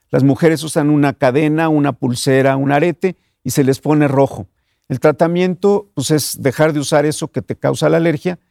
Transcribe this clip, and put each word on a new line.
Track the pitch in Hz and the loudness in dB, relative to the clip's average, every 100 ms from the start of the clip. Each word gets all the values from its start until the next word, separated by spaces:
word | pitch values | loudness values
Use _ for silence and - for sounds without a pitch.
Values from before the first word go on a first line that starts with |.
| _ | _
Las | 143 | 0
mujeres | 135 135 165 160 | 2 2 2 0
usan | 151 160 147 | -2 -2 0
una | 151 143 | 2 0
cadena, | - 131 127 156 151 165 | 0 0 2 0 0 0
una | 151 143 | 0 0
pulsera, | 127 135 120 - 135 135 135 | -2 -4 -4 0 2 2 0
un | 139 | 0
arete, | 143 175 170 190 170 _ _ | 0 0 -2 -4 -6 _ _
y | - | -6
se | 143 | 0
les | 131 131 | 0 0
pone | - 151 147 | 0 2 2
rojo. | 135 135 - 98 _ _ _ - | 2 0 -2 -18 _ _ _ -8
El | 127 | 0
tratamiento, | 151 139 165 175 185 180 202 202 - | 0 2 0 0 -2 0 0 0 -2
pues, | - 127 | -6 -2
es | 151 - - | -2 -2 -4
dejar | 120 - 156 | -2 0 0
de | 151 | 0
usar | 139 156 147 | 0 0 0
eso | 147 160 | -4 -8
que | - | -8
te | - - | -10 -6
causa | 139 135 151 | -4 -2 0
la | 160 | 0
alergia | 165 156 180 180 _ | 0 -2 -4 -8 _